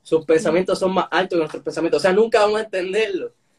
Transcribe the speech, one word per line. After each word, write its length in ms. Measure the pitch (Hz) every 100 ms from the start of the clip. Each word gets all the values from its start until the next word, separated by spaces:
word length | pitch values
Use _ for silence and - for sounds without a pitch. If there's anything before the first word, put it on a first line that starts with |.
Sus 220 | - 160
pensamientos 540 | 151 160 135 165 185 180
son 160 | 190
más 120 | 190 156
altos 260 | 165 190 170
que 40 |
nuestros 220 | 156 -
pensamientos. 360 | 160 147 165 151
O 40 |
sea, 100 | 190
nunca 280 | 190 226 226
vamos 200 | 208 214
a 40 |
entenderlo. 680 | 220 190 185 190 214 180 - _ _